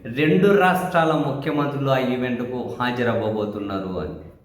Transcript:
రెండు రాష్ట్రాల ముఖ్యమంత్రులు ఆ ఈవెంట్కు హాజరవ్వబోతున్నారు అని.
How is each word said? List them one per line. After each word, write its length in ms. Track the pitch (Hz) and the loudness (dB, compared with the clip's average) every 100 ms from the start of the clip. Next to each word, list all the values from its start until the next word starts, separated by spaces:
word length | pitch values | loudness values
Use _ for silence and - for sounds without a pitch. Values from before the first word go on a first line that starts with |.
| 120 123 | -8 0
రెండు 400 | 156 185 202 202 | 2 4 6 6
రాష్ట్రాల 520 | 185 180 - 170 160 | 4 2 2 2 2
ముఖ్యమంత్రులు 800 | 151 - 139 160 147 139 135 135 | 2 0 -2 -2 -2 -2 -2 0
ఆ 60 | 131 | 2
ఈవెంట్కు 760 | 123 123 127 117 123 127 113 - | 2 0 -2 -2 -4 -6 -6 -4
హాజరవ్వబోతున్నారు 1200 | 123 120 117 104 107 107 104 104 98 95 92 90 | -4 0 0 0 0 -2 -4 -4 -6 -6 -4 -6
అని. 140 | 80 80 - - | -6 -10 -16 -20